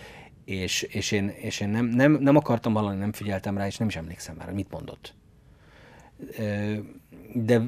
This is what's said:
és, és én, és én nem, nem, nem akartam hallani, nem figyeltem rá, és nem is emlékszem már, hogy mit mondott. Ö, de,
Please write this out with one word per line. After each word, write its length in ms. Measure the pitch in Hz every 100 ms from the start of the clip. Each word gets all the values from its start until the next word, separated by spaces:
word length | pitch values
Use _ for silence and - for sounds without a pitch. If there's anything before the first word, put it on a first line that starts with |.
| - - - - -
és, 360 | 95 90 -
és 300 | - 107 -
én, 160 | 104 98
és 320 | - - -
én 100 | 101
nem, 160 | 110 120
nem, 260 | 120 139
nem 240 | 151 139 147
akartam 380 | 143 117 120
hallani, 240 | 107 101 98
nem 120 | 104
figyeltem 460 | 107 104 95 107 98
rá, 80 | 98
és 120 | -
nem 100 | 110
is 80 | 85
emlékszem 400 | 82 90 - 80
már, 100 | 82
hogy 100 | 98
mit 160 | 95
mondott. 420 | 82 78 - - - _ - - - - - - - - - - -
Ö, 360 | 107 101 104 107 104 - - - -
de, 260 | 127 110 120